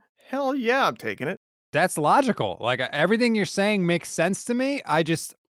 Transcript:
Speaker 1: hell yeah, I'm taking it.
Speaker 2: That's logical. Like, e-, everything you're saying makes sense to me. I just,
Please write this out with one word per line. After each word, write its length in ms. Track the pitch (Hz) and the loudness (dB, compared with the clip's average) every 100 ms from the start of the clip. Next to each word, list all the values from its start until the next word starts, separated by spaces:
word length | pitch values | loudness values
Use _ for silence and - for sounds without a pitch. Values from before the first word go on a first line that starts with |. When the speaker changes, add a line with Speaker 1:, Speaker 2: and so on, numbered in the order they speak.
| _ _ | _ _
Speaker 1:
hell 380 | - 269 269 | -10 -4 -2
yeah, 320 | 277 226 262 196 | -2 0 2 0
I'm 100 | 127 | -2
taking 320 | 110 95 139 | -6 -4 -6
it. 100 | 190 _ _ _ | -8 _ _ _
Speaker 2:
That's 280 | 143 185 - | 0 0 2
logical. 580 | 151 226 269 196 107 82 | 2 4 2 0 -2 -2
Like, 200 | 113 127 | -2 0
e-, 80 | 127 | -2
everything 420 | 147 175 220 240 | 0 2 4 2
you're 100 | 220 | 2
saying 400 | 180 - 202 208 | 0 0 0 2
makes 240 | 175 170 - | 2 0 -2
sense 360 | - 170 196 | -2 0 -2
to 100 | - | -4
me. 260 | 240 269 285 - | -2 -2 -2 0
I 160 | 156 | 0
just, 320 | 160 160 - - _ | 0 -2 -6 -16 _